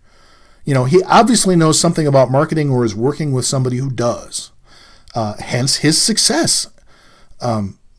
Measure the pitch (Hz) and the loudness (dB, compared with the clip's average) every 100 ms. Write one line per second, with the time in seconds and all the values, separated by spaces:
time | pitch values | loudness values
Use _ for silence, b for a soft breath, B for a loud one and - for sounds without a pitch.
0 | b b b b b b - 131 127 180 | b b b b b b -2 0 2 2
1 | 185 202 226 233 190 180 160 151 180 170 | 4 4 4 2 2 4 4 2 2 0
2 | 151 139 127 131 151 156 143 127 117 101 | 2 4 4 2 0 0 0 0 0 -2
3 | 123 143 156 127 - 139 127 123 135 117 | -2 -2 -4 -2 -2 -2 -2 -4 -4 -4
4 | 120 104 - - - _ b b b b | -4 -4 -8 -14 -14 _ b b b b
5 | b - 107 101 - 123 127 - 143 156 | b -6 -6 -6 -6 -4 -2 0 0 0
6 | - 214 - 285 - - - - b b | 0 0 0 0 0 -2 -4 -14 b b
7 | b b b b 123 110 101 - - | b b b b -4 -4 -6 -10 -20